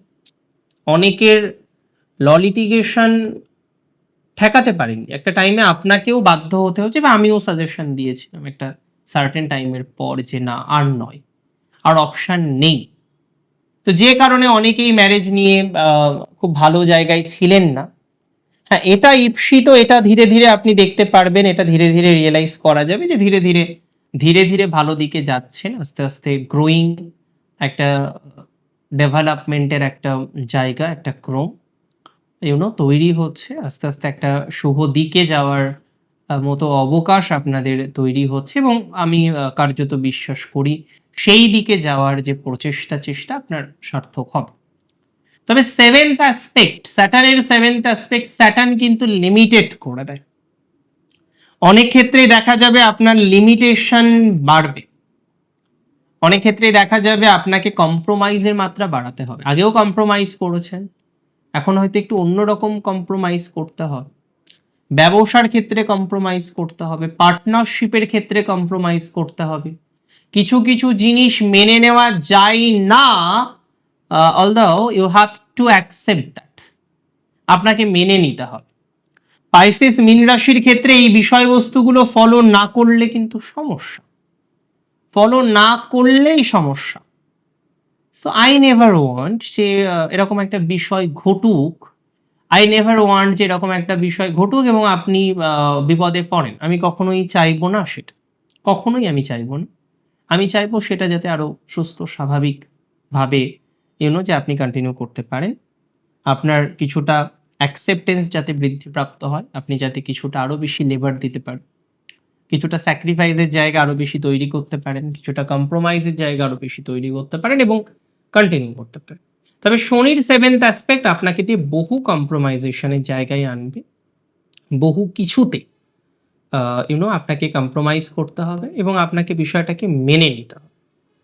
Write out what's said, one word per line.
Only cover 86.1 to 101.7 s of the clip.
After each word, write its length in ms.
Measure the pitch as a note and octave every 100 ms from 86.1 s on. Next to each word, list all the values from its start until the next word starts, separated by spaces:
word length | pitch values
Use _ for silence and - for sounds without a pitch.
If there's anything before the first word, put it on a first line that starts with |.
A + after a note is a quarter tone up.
| C4+ D4 D#4+
সমস্যা। 560 | A#3 G3 D3 C#3 - - _ _ _ _ _ _ _ _ _ _ _ _
So 80 | -
I 260 | A3 B3 C#4
never 340 | C4+ A#3 A#3
want 500 | F3 C3+ B2 D3+ A3+ - -
যে, 320 | G3+ G3 F#3+
আহ, 220 | E3+ D#3+
এরকম 300 | F#3 G3 G3+
একটা 200 | G3 G3+
বিষয় 480 | E3 F3+ - F#3+ F3+
ঘটুক, 800 | D3 G3 F#3+ A3+ E3 D3+ - _ _ _ _ _ _ -
I 140 | F3+ G#3
never 320 | A3 G#3+ A3
want 380 | G3+ G3 G3 F#3+
যে 80 |
এরকম 280 | G3 F3+ F#3+
একটা 240 | F#3 E3+ F#3
বিষয় 380 | F3 E3+ F#3+
ঘটুক 320 | D#3+ - C4+ B3+
এবং 200 | A3 G#3
আপনি, 460 | F3+ E3+ F#3+ F#3+
আহ, 540 | F#3 D#3+ D3 D3 C#3+ C#3+
বিপদে 360 | E3 F3 F3
পড়েন। 320 | F3 F3 B2+ A2
আমি 200 | D#3+ F3
কখনোই 460 | F3 E3+ F#3 F#3 F3+
চাইবো 420 | F#3 D#3+ D#3+ F3+
না 160 | G#3 D#3+
সেটা, 280 | - - _ _ _ _ _
কখনোই 440 | G3+ F#3+ A#3 B3 G3+
আমি 160 | C#3+
চাইবো 340 | C3+ A#2+ A#2 C#3+
না। 80 | G#3+ _ _ _ _ _ -
আমি 220 | F3 G3
চাইবো 300 | G#3+ G#3 A3
সেটা 280 | G#3 F#3+ F#3
যাতে 200 | E3+ F3
আরো 260 | D#3 D3+ -
সুস্থ 360 | _